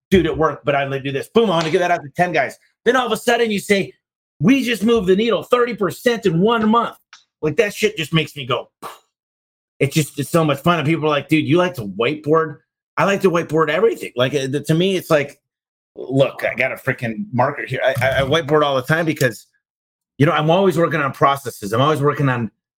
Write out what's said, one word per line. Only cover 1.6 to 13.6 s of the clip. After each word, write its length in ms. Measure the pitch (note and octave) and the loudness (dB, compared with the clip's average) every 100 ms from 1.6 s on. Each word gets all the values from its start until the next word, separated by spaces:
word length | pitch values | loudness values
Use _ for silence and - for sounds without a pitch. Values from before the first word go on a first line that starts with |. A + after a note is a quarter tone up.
| D#3+ | 0
give 100 | F3+ | 0
that 100 | F3 | 0
out 100 | E3+ | -2
to 80 | D3 | -4
ten 220 | - F3+ | -2 0
guys. 260 | D#3 A#2+ - _ _ | 0 -2 -8 _ _
Then 120 | A3 | -2
all 100 | B3+ | 0
of 60 | A#3+ | -2
a 60 | A3 | -2
sudden 340 | A#3+ A#3 A#3 | -2 0 0
you 80 | G3+ | -2
say, 340 | - G3 - - _ _ _ _ | 0 -2 -2 -12 _ _ _ _
"We 240 | E3 C4+ | 2 2
just 200 | A3+ G#3 | 0 -2
moved 240 | A3 A3+ F#3 | 0 2 2
the 80 | |
needle 280 | F#3+ A#3 F3 | 2 2 -2
thirty 320 | - B3 A#3+ | 0 0 0
percent 500 | G#3 F3+ - B3 A3+ | -2 -4 -2 -2 0
in 160 | F#3+ E3 | 0 2
one 260 | G#3+ A#3 G#3+ | 2 2 2
month." 300 | A#3 G#3+ - _ - _ _ | 2 0 -8 _ -20 _ _
Like, 140 | D#3 D3 | -2 0
that 180 | G#3 | 0
shit 200 | - G#3 | -2 -4
just 160 | - D3+ | -2 -2
makes 240 | D#3+ D3 | -2 -2
me 100 | D3 C3 | -8 -4
go, 240 | A#2 - _ - - _ _ _ _ _ _ _ _ | -6 -6 _ -18 -18 _ _ _ _ _ _ _ _
it's 100 | C3+ | -2
just, 240 | D#3+ C#3 D3 | 0 -2 -6
it's 100 | C3 | -2
so 140 | E3+ | 0
much 160 | D#3 C3+ | 0 0
fun. 200 | E3+ E3+ | 0 0
And 80 | C#3+ | 0
people 180 | E3 | -2
are 40 | D3+ | 0
like, 180 | C#3+ - | -2 0
"Dude, 180 | D#3 B2 | 0 2
you 100 | E3+ | 2
like 180 | F3+ | 2
to 80 | F3 | -4
whiteboard?" 760 | G2+ F#2+ B2 D3+ C#3+ D#3+ D#3 C#3+ _ _ _ - | -10 -2 -2 -2 0 0 0 -8 _ _ _ -2
I 80 | |
like 160 | F3+ G3 | 0 2
to 80 | F#3+ | 2
whiteboard 380 | E3+ - D#3 | 0 0 0